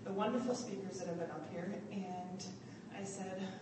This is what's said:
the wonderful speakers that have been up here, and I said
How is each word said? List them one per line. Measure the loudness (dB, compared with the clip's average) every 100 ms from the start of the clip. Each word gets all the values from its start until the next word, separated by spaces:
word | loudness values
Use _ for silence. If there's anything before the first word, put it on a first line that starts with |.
the | 0
wonderful | 4 6 6 4
speakers | 2 2 -2 -2 -2
that | 0
have | 0
been | 0
up | -2 -2
here, | -2 0 -2 -2
and | -2 0 -2 -2 -4 -4 -6 -8 -10 -8 -4
I |
said | -4 -2 -2 0 -2 -4